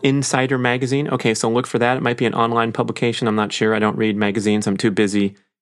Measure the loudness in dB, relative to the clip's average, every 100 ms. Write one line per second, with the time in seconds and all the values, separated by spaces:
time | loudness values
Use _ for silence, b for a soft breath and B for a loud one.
0 | 2 2 0 0 0 0 0 0 0 -2
1 | -2 -2 0 0 0 0 0 0 2 0
2 | -2 0 0 0 0 0 0 -2 -4 -2
3 | -2 0 0 0 -2 0 0 2 0 0
4 | 0 0 0 0 0 0 0 0 0 2
5 | 0 2 0 -4 b _